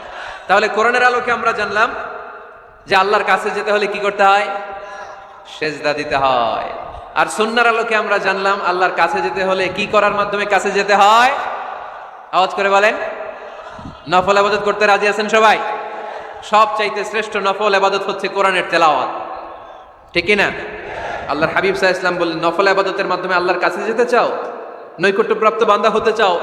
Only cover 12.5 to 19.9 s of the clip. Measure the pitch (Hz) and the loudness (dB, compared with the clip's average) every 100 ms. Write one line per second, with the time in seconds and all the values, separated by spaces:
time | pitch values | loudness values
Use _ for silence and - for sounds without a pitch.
12.5 | 202 196 196 208 240 - - - - - | 0 2 4 2 0 -6 -8 -12 -12 -16
13.5 | - - - - - - 180 185 202 202 | -16 -16 -16 -16 -14 0 0 4 2 2
14.5 | 208 202 202 208 196 208 208 214 220 208 | 2 0 2 2 4 2 0 2 4 6
15.5 | 180 - - - - - - - - - | 4 0 -6 -8 -10 -10 -12 -12 -14 0
16.5 | 214 214 214 208 208 180 208 214 208 196 | 4 4 2 -2 -4 -4 -4 -4 -2 -2
17.5 | 196 214 196 196 196 196 196 190 196 190 | 0 2 4 2 2 -2 -4 -4 0 2
18.5 | 185 - 170 165 139 123 - - - - | 2 0 4 4 4 0 -6 -8 -10 -12
19.5 | - - - - | -16 -18 -20 -20